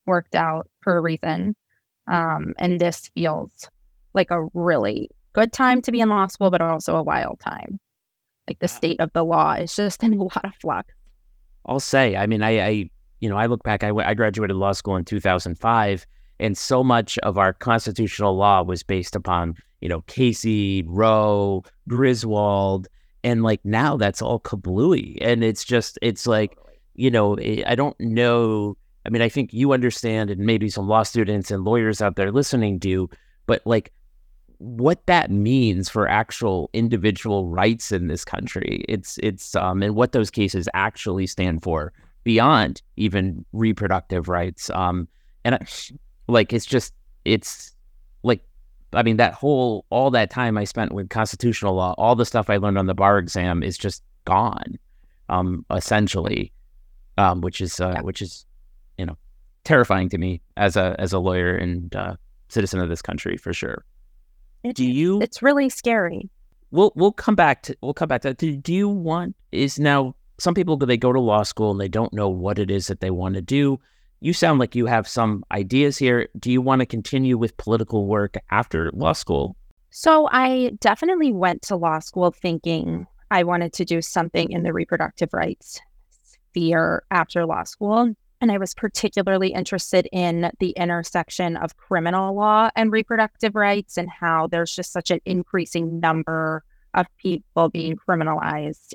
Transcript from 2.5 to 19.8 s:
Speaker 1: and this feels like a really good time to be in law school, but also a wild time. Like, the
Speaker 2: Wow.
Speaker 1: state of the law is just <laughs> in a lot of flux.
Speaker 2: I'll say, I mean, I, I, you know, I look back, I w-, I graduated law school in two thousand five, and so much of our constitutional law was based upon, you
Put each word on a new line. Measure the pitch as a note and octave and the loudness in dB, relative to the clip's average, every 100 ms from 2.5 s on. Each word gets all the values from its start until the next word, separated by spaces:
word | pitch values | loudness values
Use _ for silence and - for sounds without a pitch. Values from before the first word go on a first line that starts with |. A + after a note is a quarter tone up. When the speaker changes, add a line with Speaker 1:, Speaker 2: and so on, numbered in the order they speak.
| - | -4
Speaker 1:
and | F3+ F3 | -2 0
this | F3 E3 - - | 0 -2 -10 -4
feels | E3 D#3 - - - _ _ _ _ | -4 -4 -8 -16 -20 _ _ _ _
like | F#3+ F#3 | -2 0
a | F3 D#3+ | -2 -4
really | F3 F3 D3+ G#2 G#2+ - _ _ | -4 0 2 0 -4 -8 _ _
good | - A3+ | 0 0
time | - B3+ B3 | 2 2 2
to | A#3+ | 0
be | A#3 | 0
in | A3 | 2
law | G#3 F#3+ | 2 0
school, | - G3 | 0 2
but | F3+ | 2
also | E3 D#3+ E3+ E3 | 0 -2 -2 -2
a | |
wild | D#3 - - - | 0 -2 -4 -6
time. | - - - G3 _ _ _ _ _ _ - | -10 -10 -12 -14 _ _ _ _ _ _ -14
Like, | - | -6
the | F3 | -6
Speaker 2:
Wow. | - | -2
Speaker 1:
state | D#3+ - | -2 -2
of | D#3 | -2
the | E3 | 0
law | E3 E3 D#3 | 2 2 2
is | - E3+ - | 0 -4 -4
just | G3+ - | -4 0
<laughs> | |
in | A#3 | 2
a | G#3 | 2
lot | F#3 - | 0 -4
of | G3 - | -8 -8
flux. | E3 G2 - - _ _ _ _ _ _ - | -6 -6 -6 -16 _ _ _ _ _ _ -6
Speaker 2:
I'll | C3+ | -4
say, | - C3+ B2+ F#2+ | 0 4 4 2
I | G#2 | 0
mean, | A2 | 0
I, | A2 A2 | 2 2
I, | G2 G#2+ F2+ - _ - | 2 0 -4 -12 _ -8
you | A2+ | -4
know, | G2+ | 0
I | A#2 | 0
look | A#2 | 0
back, | - G#2 | -2 -2
I | G#2+ | 0
w-, | G#2 G2+ | 0 0
I | |
graduated | G#2+ A2 G2+ G#2 F#2+ | 2 0 0 -2 0
law | G2 | 0
school | F#2+ - F#2+ | -2 -2 -4
in | F2 | -2
two | G#2 | -2
thousand | F#2+ F2+ F2+ E2+ | 0 0 -2 -4
five, | A#2 A#2 G#2 F#2+ - - - - | 0 2 2 -2 -8 -20 -20 -6
and | G#2+ G2 | -4 -4
so | - B2+ | 0 2
much | C3 A#2+ A2 - | 4 2 0 -4
of | - F#2+ | -2 2
our | F#2+ | 2
constitutional | F#2 - A2+ A2+ G2 G#2+ - G#2 F#2+ | 2 0 0 0 -2 -4 0 0 4
law | G2+ G2 | 4 4
was | F2 F2+ | 2 -4
based | - G2 F2 G#2 | -4 -4 -4 -6
upon, | F2 F2 E2+ E2 _ | -2 -2 -2 -6 _
you | _ | _